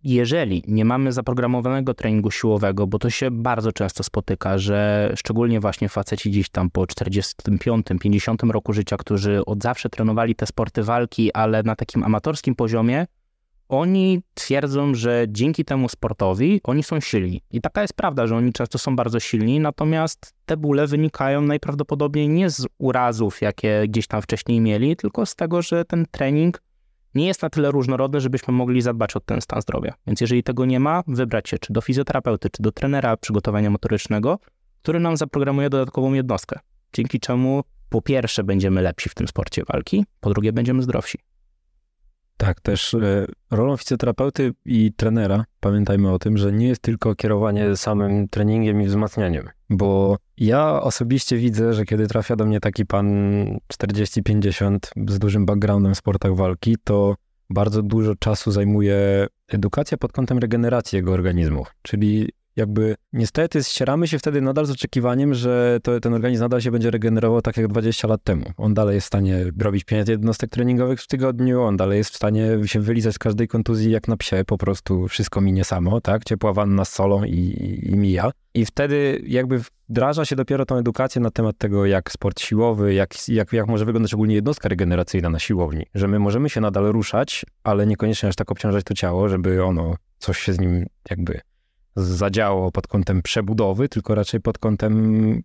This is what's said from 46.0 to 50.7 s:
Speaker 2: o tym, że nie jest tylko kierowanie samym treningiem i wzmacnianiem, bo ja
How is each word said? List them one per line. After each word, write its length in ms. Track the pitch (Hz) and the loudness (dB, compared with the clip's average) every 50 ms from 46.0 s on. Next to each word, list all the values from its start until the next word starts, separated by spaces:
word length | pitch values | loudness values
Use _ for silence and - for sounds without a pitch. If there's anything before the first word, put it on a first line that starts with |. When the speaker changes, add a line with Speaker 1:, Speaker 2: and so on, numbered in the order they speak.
| 101 95 92 | 4 4 2
Speaker 2:
o 60 | 92 | 2
tym, 200 | - 107 110 104 | 0 0 2 2
że 140 | 101 101 101 | 2 2 2
nie 160 | 107 117 127 | 2 2 2
jest 140 | 127 - - | 0 0 -2
tylko 320 | - 113 104 - 113 104 | -4 -2 0 0 -2 -2
kierowanie 600 | - - 110 107 101 107 110 101 104 107 104 101 | 0 0 0 0 2 2 0 0 0 2 0 0
samym 520 | 95 - - 107 101 101 101 101 104 101 95 | 0 -2 -2 0 0 0 2 2 0 0 -2
treningiem 540 | - 104 104 104 107 113 113 107 104 104 104 | 0 0 2 2 2 2 2 2 2 2 2
i 40 | |
wzmacnianiem, 600 | 98 98 104 107 110 - - 107 - 85 76 - - - _ _ _ | 2 2 0 0 -2 -2 -2 -2 0 -2 -4 -6 -10 -16 _ _ _
bo 460 | 107 95 101 98 98 98 98 98 101 98 _ _ _ | 0 2 2 2 4 4 4 2 2 0 _ _ _
ja 460 | - 117 107 117 139 156 156 | -2 2 2 4 4 2 2